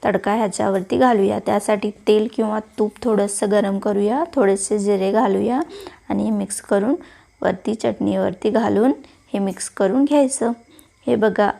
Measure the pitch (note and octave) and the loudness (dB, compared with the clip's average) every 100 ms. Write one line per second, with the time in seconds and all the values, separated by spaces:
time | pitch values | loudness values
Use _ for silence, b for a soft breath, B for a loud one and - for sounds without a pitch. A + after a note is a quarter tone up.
0 | - G3 G3 G#3+ G#3+ - G#3 F#3+ F#3 - | -2 0 0 0 0 0 -2 -2 0 2
1 | B3+ A3+ G3 G#3 G3 G#3 - G#3 G#3 G#3+ | 4 4 2 0 -2 -2 0 -2 -2 -4
2 | - G#3+ A3 - A3 G#3+ G#3+ - G#3+ - | 2 2 2 -2 -2 -4 -6 -4 -4 -2
3 | B3 G#3+ G3+ - G#3 G#3 G3 G3 G#3 G3+ | 0 0 0 -2 0 2 0 -2 -2 0
4 | G3+ B3+ E4+ D4 G3+ G3 - G#3+ G3+ G3+ | 0 0 -2 0 2 2 0 -2 0 0
5 | F#3+ A3 G3+ G3 G#3+ B3+ D#4+ G4+ F#4+ B | 0 2 2 2 0 -2 -4 -10 -18 B
6 | - G3+ G#3 G#3 G3+ - - G3+ G#3 F4 | -6 -4 -2 -2 -4 -8 -2 0 0 -2
7 | B B B _ F#3 F#3+ - A3 A3+ G#3 | B B B _ -4 -2 -4 -4 -4 -2
8 | G3+ F#3+ F#3+ F#3 G#3+ A3 G#3+ G3 A#3+ - | -2 0 -2 -2 -2 0 0 2 2 0
9 | B B _ G3+ G3 F#3 - - G3 A#3+ | B B _ -4 -4 -6 -10 -2 0 2
10 | C#4 D4 C4+ - A#3 A#3 b b b b | 2 4 2 0 -4 -4 b b b b
11 | - A#3 G#3+ - G#3 | -2 0 2 2 0